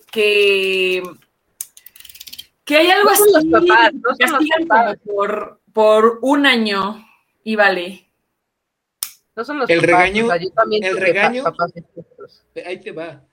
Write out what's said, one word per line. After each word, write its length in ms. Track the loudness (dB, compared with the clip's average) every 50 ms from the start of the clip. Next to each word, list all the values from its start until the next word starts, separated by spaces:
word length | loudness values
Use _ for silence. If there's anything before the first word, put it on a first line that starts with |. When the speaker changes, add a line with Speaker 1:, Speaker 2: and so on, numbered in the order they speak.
| _ -10
Speaker 1:
que, 920 | -4 -2 0 0 2 2 2 2 2 0 -2 -2 -2 -2 -2 -2 -2 -4 -6 -10 -16 _ _ _ _ _ _ _ _ -18 -18 _ _ -20 _ -20 _ -20 -20 -20 -20 -20 -20 -20 -20 -20 -20 _ _ _ -6
que 140 | -2 0
hay 140 | 2 4 4
algo 180 | 4 4 4 2
Speaker 2:
No 60 | 4
son 200 | 4 6 6 6
Speaker 1:
así, 120 | 4 4 4
Speaker 2:
los 160 | 2 2 4
papás, 240 | 4 4 4 4 2
Speaker 1:
que 60 | 0
Speaker 2:
no 40 | -2 -4 -4
son 100 | -2 0
los 100 | -2 0
Speaker 1:
castigan 360 | 0 0 0 0 0 -2 0
Speaker 2:
papás. 300 | 0 2 2 2 0 -4 -8 -10
Speaker 1:
como 120 | -8 -4
por, 420 | -4 -4 -4 -4 -8 -10 -12 -18 _ _ _ -2
por 460 | 2 2 4 4 4 4 2 0 0
un 240 | -2 -2 0 2 2
año 580 | 2 2 2 0 -2 -2 -4 -4 -6 -8 -12 -18 _ _ _ _ _ _ _ -8
y 120 | -6 0
vale. 500 | 2 2 2 2 -2 -6 -10 -12 -18 _ _ _ _ _ _ _ _ _ _ _ _ _ _ _ _ _ _ _ -16 -16 -16 -16 _ _ _ -14
Speaker 2:
No 100 | -12 -10
son 140 | -8 -6 -6
los 100 | -2 0
Speaker 3:
El 100 | 0 0
Speaker 2:
papás, 60 | 2 2 4 4
Speaker 3:
regaño, 260 | 2 2 0 -2 -2
Speaker 2:
o 40 | -2
sea, 80 | -2
yo 120 | -4 -4 -6
también 320 | -2 -2 -2 0 -2 -4 -2
Speaker 3:
el 80 | -2
Speaker 2:
tuve 80 | -4 -2
pa-, 60 | -2
Speaker 3:
regaño, 380 | -2 0 0 0 -2 -2 -2 -6
Speaker 2:
papás 280 | -6 -4 -6 -8 -8 -8
estrictos. 680 | -14 -20 _ -20 -20 -20 _ _ -20 -20 -20 _ _ _ _ -18 -16 -14
Speaker 3:
ahí 140 | -14 -14 -14
te 100 | -14 -16
va. 300 | -14 -14 -14 -14 -16 -20 _ _